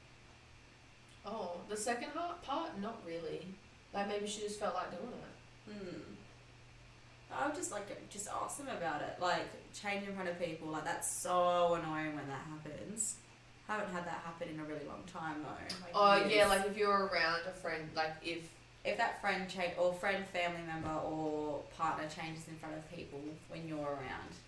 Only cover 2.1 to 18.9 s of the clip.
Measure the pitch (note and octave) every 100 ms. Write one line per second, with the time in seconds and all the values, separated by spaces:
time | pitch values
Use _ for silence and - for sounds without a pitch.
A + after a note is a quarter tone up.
2.1 | D4+ F4 - - C#4+ E4 G3 G#3+ - F3
3.1 | E3 D#3+ D#3 F#3+ G3 - - - G3 G3+
4.1 | G#3 G#3 G#3+ G#3 - G3 F3+ - F3+ A#3+
5.1 | - - - - - G#3 G3+ F#3 - -
6.1 | - - - - - - - - - -
7.1 | - - A#3 D4 - - - - - -
8.1 | G3 - - - - C4+ F#3+ E3 D3 C3
9.1 | - F3+ C3+ - - - - G3+ G3 G3+
10.1 | F#3+ F3+ F3 E3+ D#3+ D#3 D#3 D#3 - -
11.1 | - F3+ F3+ F3 F3 E3+ E3+ D#3+ D#3 D#3
12.1 | D3+ C#3 C#3 D#3+ D3+ D#3 - F3 A3+ -
13.1 | - - - - - - G#3+ F#3 F3+ E3+
14.1 | E3 - - E3 D#3 D3+ D3+ C#3+ - -
15.1 | F3 D#3+ D3+ C3+ - - - - G3+ G3+
16.1 | G3 G3+ G#3+ G3 G3 G3+ G#3 G3+ G3 F#3+
17.1 | F3 E3 E3+ F3 F#3 E3+ D#3+ D#3 D#3+ D#3
18.1 | D#3+ E3+ E3 E3 - - - -